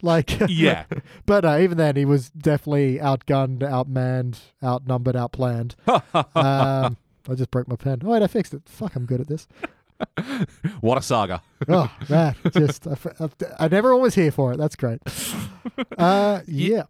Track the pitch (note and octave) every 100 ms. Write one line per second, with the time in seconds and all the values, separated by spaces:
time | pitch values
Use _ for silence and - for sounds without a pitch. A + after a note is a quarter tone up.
0 | E3+ E3 - - G#3+ E3 D#3 E2 - C#3
1 | - - - G3+ E3+ D3 F#3 E3 D#3 C#3
2 | C#3 C#3+ B2 D#3 D#3 D3 D3+ C#3+ C#3 B2+
3 | C#3+ C3 - C#3 C3 C3 C#3 B2+ C3 C3
4 | B2+ B2+ B2 A#2 - _ B2+ B2+ C3 B2+
5 | B2 B2 A#2+ - B2+ A#2 A#2 - - A#3
6 | - E3 - E3 C#3 C3+ C3+ C3+ B2+ A#2
7 | _ _ - C3 B2+ B2+ B2 A#2+ C#3 C3
8 | F3+ A#3 G3+ A#3 - D3 - - G#3+ B2+
9 | A#2+ B2+ C#3+ D#3 - - - _ _ _
10 | - - A#3+ C4+ E3 _ F3+ F#3+ A2 C3
11 | - A#2+ G2 F2+ - _ C3+ F3+ B2+ -
12 | - D#3 D#3 - F3 - D3 - D#3+ C#3
13 | - - D#3 - F3+ - D#3+ F#3+ B3 B3+
14 | B3+ - D#3 C#3+ C3 B2 D3+ - B2 A2+
15 | - - - - - - A#3+ - B3+ -
16 | F3+ G3 G#3 G3+ - C#3+ G3 A3